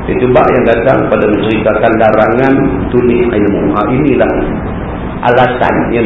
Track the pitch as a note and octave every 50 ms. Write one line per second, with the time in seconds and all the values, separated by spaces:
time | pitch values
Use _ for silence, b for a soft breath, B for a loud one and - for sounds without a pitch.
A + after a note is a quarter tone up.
0 | - - B2+ B2+ B2+ B2 B2+ - - - C#3 B2+ A2+ A2 A#2 A#2 - C3 C3 -
1 | G#2+ G#2 A2 A2 G#2+ G#2+ G#2 G2 F#2+ A2 A2 G#2 - A2 G#2 - B2+ A#2 A2 A2
2 | A2 G#2+ G#2+ G#2+ G#2+ G2+ A2+ A#2+ C3+ C3+ C3+ C#3 C3+ C#3 - - - - - B2
3 | A#2+ A#2+ A#2+ A#2+ A#2+ - G#2+ G#2 G#2 G2+ G2 F2+ G2+ G2+ G2+ G#2 G#2 - B2+ C#3
4 | D3+ C#3+ B2 A2+ A2+ G#2 - - - - - - - - - - - - - -
5 | - - - - - B2 A#2+ B2+ B2+ B2 B2 - A2+ - - - - - A2+ A#2+
6 | A2+